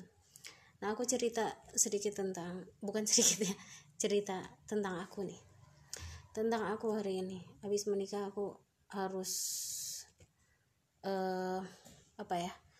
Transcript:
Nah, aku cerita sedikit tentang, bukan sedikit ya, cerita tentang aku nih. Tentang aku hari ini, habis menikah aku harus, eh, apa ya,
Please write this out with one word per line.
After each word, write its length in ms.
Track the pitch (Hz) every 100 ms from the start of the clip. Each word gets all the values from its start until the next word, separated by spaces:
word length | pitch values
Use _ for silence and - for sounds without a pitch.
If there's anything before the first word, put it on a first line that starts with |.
| 180 _ _ - - - - -
Nah, 160 | 202 220
aku 80 |
cerita 480 | 240 247 233 226 208 - - 247
sedikit 400 | 220 202 208 202
tentang, 480 | 190 185 170 185 - -
bukan 240 | 202 208 214
sedikit 340 | - 220 175
ya, 120 | 196 196 - - - -
cerita 400 | 208 202 202 185 180 - -
tentang 320 | 214 196 170
aku 240 | 190 - 180
nih. 140 | 170 - - - - - - - - -
Tentang 380 | - 226 226 185
aku 260 | 220 226 214
hari 240 | 196 185
ini, 240 | 185 185 175 -
habis 300 | 202 202 208
menikah 400 | 202 196 202 196
aku 240 | 202 202 - _ _ -
harus, 400 | 202 190 190 185 - - - - - - - - - - _ _ _ _ _ _ _
eh, 560 | 190 196 185 185 185 185 185 - - - - -
apa 200 | 208 180
ya, 140 | 180 - - -